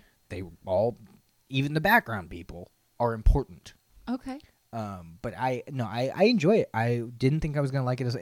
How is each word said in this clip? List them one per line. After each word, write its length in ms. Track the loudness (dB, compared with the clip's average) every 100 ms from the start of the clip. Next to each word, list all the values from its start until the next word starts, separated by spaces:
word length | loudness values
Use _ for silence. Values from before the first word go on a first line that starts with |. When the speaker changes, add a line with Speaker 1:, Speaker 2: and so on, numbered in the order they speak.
| -8 _ -14
Speaker 1:
They 120 | -12 -12 -10 0
all, 320 | 2 2 0 -14 -20 _ _ -4
even 240 | -2 0
the 80 | 2
background 480 | 4 4 2 -6 -6
people, 420 | -12 -12 -14 -16 _ _ -2
are 140 | 0
important. 600 | 4 4 4 2 -10 -20 -20 _ -16 -8
Speaker 2:
Okay. 300 | -8 -8 -14 -16 _ -14
Speaker 1:
Um, 480 | -10 -8 -10 -14 -12
but 160 | -10 -4
I, 260 | -2 -2 -6
no, 140 | -6 -4
I, 260 | -2 -2 2
I 80 | 4
enjoy 320 | 4 4 4
it. 100 | 2
I 300 | 0 0 0 -4 0
didn't 240 | 2 2
think 160 | 0 -2
I 40 |
was 100 | -2
gonna 120 | 0 -2
like 140 | -2
it 80 | -2
as, 80 | -4